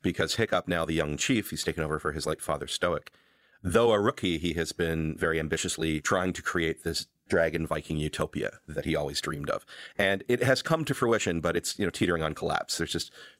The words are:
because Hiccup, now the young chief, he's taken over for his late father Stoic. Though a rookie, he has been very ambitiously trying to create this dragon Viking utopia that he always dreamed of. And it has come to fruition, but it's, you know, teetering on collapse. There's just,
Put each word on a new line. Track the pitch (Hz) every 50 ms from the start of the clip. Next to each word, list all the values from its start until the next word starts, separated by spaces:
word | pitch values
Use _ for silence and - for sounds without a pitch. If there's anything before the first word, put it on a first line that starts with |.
because | - 92 85 - - 80 -
Hiccup, | - 113 - - 90 -
now | - 90 85 82
the | 78 82
young | 80 78 73 73
chief, | 71 - - 131 110 - -
he's | - 76 -
taken | - 80 85 78
over | 76 78 76
for | - 80
his | 73 78 71
late | 78 80 -
father | - - 76 71 71
Stoic. | - - - - 87 82 73 - - _ _ _ _ _ _ _ _ _ _
Though | - 92 82 113 120 117
a | 110 104
rookie, | 101 113 - - - 92 82
he | 78 78 87 78
has | 85 82 78
been | - - 85 82 80 80 80 78 76
very | - - 82 80 80
ambitiously | 78 76 - 78 - 90 - - 80 80 78 76
trying | - - 104 92 92 92 87
to | -
create | - - - 90 82 80 80 - -
this | 85 82 - - _ _ _ _ _
dragon | - 87 82 82 78 82 80
Viking | 78 78 78 76 - 80
utopia | 76 76 78 - - 80 76 - - - - - - _
that | - 76 - -
he | - 76
always | 76 73 71 71 -
dreamed | - 80 80 71 71 -
of. | - - - - - - - - -
And | - 95 95 98 95 -
it | - 123 123 123
has | 127 131 123
come | - - 165 160 156
to | - 135
fruition, | - 123 117 117 104 - 101 85 85
but | 78 87 85
it's, | 85 - - - -
you | 104
know, | 87
teetering | - - 113 87 87 82
on | 80 78 78
collapse. | - 82 82 76 - - - -
There's | - 82 -
just, | - 85 - - - - - - -